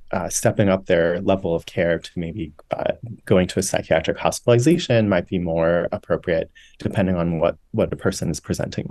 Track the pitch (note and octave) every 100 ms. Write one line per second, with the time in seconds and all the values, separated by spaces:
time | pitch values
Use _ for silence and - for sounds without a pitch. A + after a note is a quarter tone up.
0 | - F#2 E2+ - A2+ G#2 G2+ F#2+ - E2+
1 | E2+ F2 F#2+ F#2+ F2 E2 - - E2+ E2
2 | - F2+ E2+ E2 D#2 - _ - - -
3 | - - - - F3 - - - - D#2+
4 | - E3+ E3 - - A#2+ C#3+ F3 - A#2
5 | G#2+ F2+ - F#2+ F2 E2 E2 F2 E2+ -
6 | - D#2+ - E2 - - - - A2 A2
7 | F#2+ F2+ E2+ E2 E2+ - _ A2 E2+ -
8 | - - E2+ D2+ - D#2+ - - -